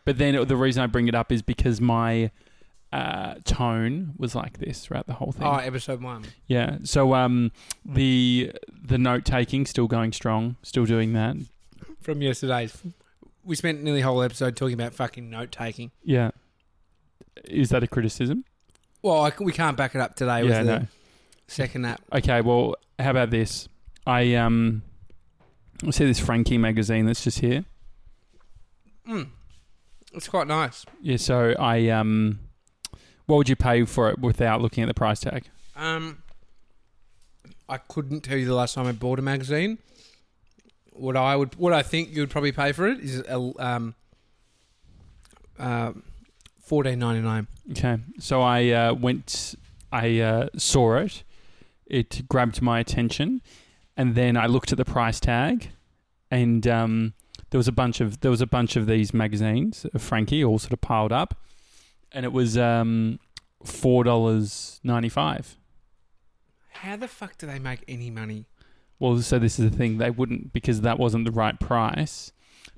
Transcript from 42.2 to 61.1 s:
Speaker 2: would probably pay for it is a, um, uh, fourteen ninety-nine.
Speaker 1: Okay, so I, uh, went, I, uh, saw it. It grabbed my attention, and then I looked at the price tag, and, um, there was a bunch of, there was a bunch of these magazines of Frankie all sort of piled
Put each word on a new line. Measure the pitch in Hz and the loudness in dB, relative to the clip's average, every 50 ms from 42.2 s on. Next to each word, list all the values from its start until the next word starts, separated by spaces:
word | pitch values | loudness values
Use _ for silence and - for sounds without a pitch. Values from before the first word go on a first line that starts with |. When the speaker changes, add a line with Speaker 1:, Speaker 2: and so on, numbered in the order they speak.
Speaker 2:
would | 147 139 | -4 -2
probably | - 151 143 143 131 | -2 -2 -2 0 0
pay | 151 139 143 143 | 0 0 0 0
for | 151 180 | 0 0
it | 208 262 254 | 0 -2 -2
is | - 139 131 127 | -6 -8 -8 -8
a, | 131 - 131 127 127 123 131 - | -6 -6 -4 -4 -4 -4 -6 -6
um, | 131 123 123 120 117 117 117 - _ _ _ _ _ _ _ _ _ _ _ _ _ _ _ _ _ _ - - - - - - - _ _ _ _ - - - | -4 -4 -4 -4 -4 -6 -10 -14 _ _ _ _ _ _ _ _ _ _ _ _ _ _ _ _ _ _ -20 -20 -20 -20 -20 -20 -20 _ _ _ _ -20 -16 -10
uh, | 131 127 120 120 117 120 - - - - - - - - _ _ - - _ _ | -8 -6 -4 -4 -4 -6 -8 -12 -16 -20 -20 -20 -20 -20 _ _ -20 -20 _ _
fourteen | _ - 156 147 139 135 127 123 | _ -2 0 0 0 0 0 0
ninety-nine. | 120 117 117 113 113 113 110 110 104 - - - - 269 | 0 0 0 0 0 0 -2 -2 -4 -6 -10 -16 -16 -12
Speaker 1:
Okay, | 170 - - 123 120 110 110 - - - | -4 -2 0 0 0 -2 -4 -8 -14 -12
so | - - 143 131 127 | -6 -2 2 2 4
I, | 123 123 120 120 120 | 4 4 4 4 4
uh, | 120 117 117 117 120 | 4 4 4 2 2
went, | 123 123 123 127 - - - - - - - - - - - - - - - | 2 0 0 0 -2 -4 -8 -8 -8 -8 -10 -12 -16 -20 -20 -20 -20 -12 -6
I, | - 123 113 117 117 113 | -4 -2 0 2 2 2
uh, | 113 110 110 113 120 - - | 2 2 2 2 0 -2 -4
saw | - - - - 139 123 113 113 | -4 -2 2 4 4 4 4 4
it. | 131 180 202 - - - - - - - - - - - - _ _ _ | 2 0 -2 -4 -10 -16 -20 -20 -20 -20 -20 -20 -20 -20 -20 _ _ _
It | - - 131 113 - - - 127 - | -4 -2 -2 -2 -2 -4 -8 -4 0
grabbed | - 131 123 120 107 - 127 | 0 2 2 0 0 0 0
my | 120 117 117 | 0 0 0
attention, | 117 - - - 117 113 - - 143 175 262 254 - - - - - _ _ _ _ _ _ | 0 -2 -2 0 0 0 0 -2 -2 -2 -2 -4 -6 -12 -20 -20 -20 _ _ _ _ _ _
and | - 135 127 113 | -2 0 2 2
then | 120 123 123 120 | 2 2 4 4
I | 120 110 | 2 2
looked | 117 120 131 - - 147 | 2 2 2 0 0 -2
at | - | -2
the | 123 | -2
price | - - 127 117 113 113 - | 0 0 0 0 0 0 0
tag, | - - 120 117 131 160 247 240 - - - - _ _ _ _ _ _ _ _ _ _ | 0 2 2 2 2 0 0 -2 -4 -8 -14 -20 _ _ _ _ _ _ _ _ _ _
and, | - 123 123 117 117 113 107 | 0 2 4 4 4 4 4
um, | 120 117 113 117 113 110 113 113 113 - - _ _ - - - - | 2 2 2 2 2 0 0 0 -2 -4 -10 _ _ -20 -20 -8 -2
there | - 135 | 0 2
was | 120 123 | 2 2
a | 110 | 2
bunch | 120 127 123 117 - | 2 2 2 2 0
of, | 120 107 101 - | -2 -2 -2 0
there | - 135 | 2 2
was | 123 110 | 2 2
a | 127 | 2
bunch | 117 - 127 120 113 - | 0 2 0 0 0 0
of | 123 107 | 0 2
these | 107 113 110 107 101 - | 2 2 2 2 2 0
magazines | 117 107 107 107 104 110 110 107 120 156 220 214 - - - - | 0 0 0 0 0 0 0 0 0 0 -2 -4 -6 -8 -8 -6
of | 110 - | -6 -4
Frankie | - - 113 110 101 139 151 151 | -2 0 0 0 2 2 2 4
all | 120 107 110 | 2 2 2
sort | - - 123 | 0 -4 -4
of | - | -4
piled | - - 120 110 107 107 | -2 0 0 0 0 0